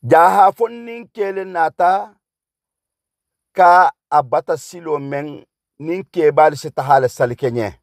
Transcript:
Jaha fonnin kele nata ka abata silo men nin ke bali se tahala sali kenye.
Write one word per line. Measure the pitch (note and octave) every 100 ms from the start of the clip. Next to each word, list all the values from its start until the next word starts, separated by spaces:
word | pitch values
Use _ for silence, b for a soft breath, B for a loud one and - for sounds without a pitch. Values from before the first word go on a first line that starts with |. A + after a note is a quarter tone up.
Jaha | - D#3+ F3 G3 G3
fonnin | F#3+ A3+ A#3 A#3 A#3 A3+
kele | - G3 F#3+
nata | F#3+ F3 D#3+ _ F3+ F#3+ G#3 _ _ _ _ _ _ _ _ _ _ _ _ _ _
ka | - F3+ F3 E3+ _ _
abata | D3 C3+ D3+ E3+ D#3+
silo | - F3+ E3 D3
men | C#3 C#3+ D3+ C#3+ _ _ _ _
nin | D3+ F3+
ke | - F3+ D#3
bali | C#3+ D#3 D3
se | D#3
tahala | - C3+ C#3+ B2+
sali | - B2+ A#2+
kenye. | C3+ A#2+ G#2+ -